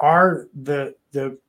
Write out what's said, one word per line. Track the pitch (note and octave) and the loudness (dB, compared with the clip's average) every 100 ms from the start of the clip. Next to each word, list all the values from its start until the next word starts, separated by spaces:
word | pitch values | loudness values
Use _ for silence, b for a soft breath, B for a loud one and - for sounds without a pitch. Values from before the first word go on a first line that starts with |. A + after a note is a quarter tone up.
are | D3 E3+ F#3 E3+ - - | 2 4 4 2 -8 -12
the, | C3+ C#3+ C3+ - _ | -6 -4 -6 -10 _
the | C#3+ C3+ C3+ | -6 -6 -8